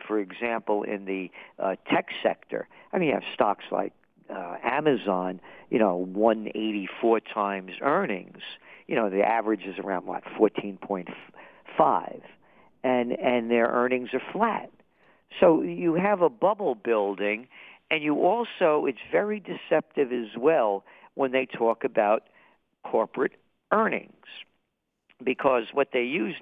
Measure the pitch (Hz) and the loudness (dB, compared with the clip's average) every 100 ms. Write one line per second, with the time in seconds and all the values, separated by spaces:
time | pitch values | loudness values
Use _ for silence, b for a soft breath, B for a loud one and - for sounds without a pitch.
0 | - 107 92 92 117 113 - 104 107 101 | -4 -2 -2 -6 -4 -4 -2 -2 -2 -6
1 | 98 95 90 B B B 95 92 - - | -4 -6 -6 B B B -4 -4 -2 -2
2 | - - 104 - - 113 - B B 185 | -2 -2 -2 -2 -6 -8 -8 B B 0
3 | 160 101 - - 104 98 - - 98 - | 2 0 -2 0 0 0 -2 -4 -4 -8
4 | _ _ - - - - - 135 151 117 | _ _ -14 -10 -10 -6 -2 2 2 2
5 | 98 90 92 92 B B B 120 104 90 | 2 0 -2 -6 B B B 2 4 2
6 | 92 98 113 110 107 - 110 104 92 - | -2 2 4 4 -2 -6 -4 -4 -6 0
7 | 117 110 - 110 101 98 92 87 139 170 | 2 2 0 -2 -2 -2 -8 -4 0 2
8 | 170 92 90 - - - B B B - | 0 -4 -8 -16 -18 -18 B B B 0
9 | 104 98 104 113 107 101 95 92 98 90 | 2 4 4 2 2 -2 -4 -8 -4 -4
10 | 95 90 - - 107 - 101 95 - 95 | -4 -8 -8 2 2 2 -6 -8 -6 -6
11 | 87 - - - B B B - 151 95 | -8 -14 -18 -20 B B B 2 4 2
12 | - - - - b b b b 131 123 | -2 -12 -18 -20 b b b b 0 2
13 | 120 - 131 123 117 117 117 120 123 127 | 0 -2 0 0 2 2 4 2 2 0
14 | 120 135 - 180 226 - - - _ b | -2 -6 -4 -2 -2 -2 -8 -20 _ b
15 | b b b - 180 160 175 175 175 160 | b b b 4 6 6 0 -2 0 0
16 | 202 196 165 113 180 208 180 113 117 110 | 0 2 0 2 -2 0 -4 -4 -2 0
17 | 101 95 101 107 127 B B B B 160 | 0 -2 -4 -4 -8 B B B B -2
18 | 147 147 180 226 226 - 170 151 147 - | 0 2 2 0 -2 0 2 4 0 -4
19 | - 170 208 214 175 160 - 156 - - | -2 -2 0 -4 -8 -10 0 0 0 -2
20 | 123 123 110 113 139 160 110 98 - B | -2 -2 -6 0 2 4 4 0 -4 B
21 | B - 135 131 127 - 117 110 131 113 | B -4 0 0 -2 0 0 2 0 2
22 | 104 110 - b b b b _ - 110 | 2 2 -2 b b b b _ -2 -2
23 | 110 123 135 - _ _ - 208 220 117 | 0 -2 -4 -4 _ _ 0 2 2 -2
24 | - _ - - - _ _ _ _ _ | -6 _ -20 -20 -20 _ _ _ _ _
25 | _ - 127 127 143 127 107 135 135 131 | _ -8 -4 0 2 2 0 -2 0 0
26 | 123 160 208 151 | 0 -2 -4 -4